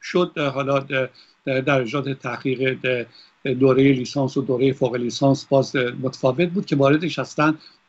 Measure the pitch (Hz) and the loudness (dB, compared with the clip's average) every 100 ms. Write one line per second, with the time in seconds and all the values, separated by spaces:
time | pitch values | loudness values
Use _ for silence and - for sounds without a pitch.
0 | - 185 175 170 147 135 135 139 135 135 | -4 -2 -2 -2 -4 -2 -2 -2 -2 -4
1 | 127 _ _ _ - 135 135 139 120 143 | -4 _ _ _ -4 -2 0 0 0 -4
2 | 131 135 127 120 139 123 131 127 127 123 | -4 -6 -8 -6 -4 -2 -2 -2 -2 -4
3 | 117 _ _ _ 147 123 135 131 139 131 | -4 _ _ _ -4 2 4 6 6 4
4 | 120 147 131 143 120 123 135 131 127 123 | 0 -2 -2 -2 -2 0 0 0 -2 -2
5 | 120 113 139 135 - 139 131 143 123 127 | -4 0 2 2 2 0 2 0 -2 -2
6 | 131 - 135 127 175 180 - 147 139 151 | -6 -2 -2 0 0 -2 -2 2 4 4
7 | 165 135 123 - 151 156 _ _ | 0 -6 -8 0 0 0 _ _